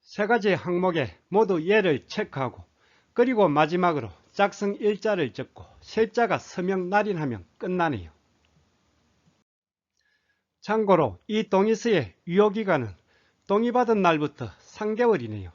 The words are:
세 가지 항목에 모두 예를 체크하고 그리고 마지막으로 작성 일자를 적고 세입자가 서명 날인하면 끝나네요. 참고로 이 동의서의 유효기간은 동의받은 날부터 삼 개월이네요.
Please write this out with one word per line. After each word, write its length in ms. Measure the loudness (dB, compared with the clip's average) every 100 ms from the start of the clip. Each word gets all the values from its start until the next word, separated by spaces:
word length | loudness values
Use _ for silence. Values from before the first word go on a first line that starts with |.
세 260 | _ -6 0
가지 260 | 0 2
항목에 640 | -2 -2 0 0 0 -4 -8 _
모두 340 | 0 2 0 2
예를 400 | 2 2 -2 _
체크하고 600 | -8 -8 -6 -8 -8 -20 _ _ _ _
그리고 340 | 0 2 4 4
마지막으로 640 | 4 2 2 0 0 -6 -16 _
작성 420 | -2 -2 0 -6 -2
일자를 560 | -2 -2 -4 -2 -4
적고 320 | -6 -14 -16 -20 -20
세입자가 580 | -8 -2 -2 0 0 -2
서명 520 | -4 -6 -4 -4 0
날인하면 560 | 0 0 -4 -4 -6 -12 _
끝나네요. 540 | -6 -2 -2 -2 -10 _ _ _ _ _ _ _ _ _ _ _ _ _ _ _ _ _ _ _ _ _ _ _ _ _
참고로 580 | -2 0 4 4 4 -2 -4
이 200 | -2 2
동의서의 680 | 2 2 0 2 0 0 _ -2
유효기간은 600 | 2 2 2 0 0 -2 -12 _ _ _ _ -2
동의받은 540 | 0 2 0 2 4
날부터 500 | 4 2 -2 -6 -14 -14
삼 360 | -20 -8 -6 0
개월이네요. 540 | 2 0 -2 -10 -12